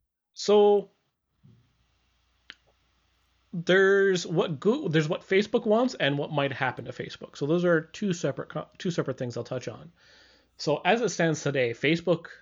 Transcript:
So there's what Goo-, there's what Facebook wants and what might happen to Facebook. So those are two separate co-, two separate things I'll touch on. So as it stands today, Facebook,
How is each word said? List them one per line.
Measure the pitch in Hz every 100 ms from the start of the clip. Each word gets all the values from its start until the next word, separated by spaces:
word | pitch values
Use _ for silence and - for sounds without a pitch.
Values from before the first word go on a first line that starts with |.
| _ _ _
So | - - 208 208 202 196 _ _ _ _ _ _ _ _ _ _ _ _ _ _ _ - - _ _ _ _ _ _ _ _ _
there's | 175 165 185 190 196 196 180 -
what | 156 139 143
Goo-, | 196 277 196
there's | 156 151
what | 180 -
Facebook | 190 214 240 226
wants | 214 254 -
and | 143 143
what | 147
might | 147 139
happen | 127 131 120 120
to |
Facebook. | - - - - -
So | 143
those | 170 175
are | 165
two | 160 - 202
separate | 170 147 135 143
co-, | 151 - -
two | 190
separate | 170 - 127
things | 123 117
I'll |
touch | 117 127 -
on. | 113 160 _ _ - _ _ _ -
So | - 147
as | - 226
it | 226
stands | - 165 151
today, | 147 139 120 117
Facebook, | 139 170 175 170 - -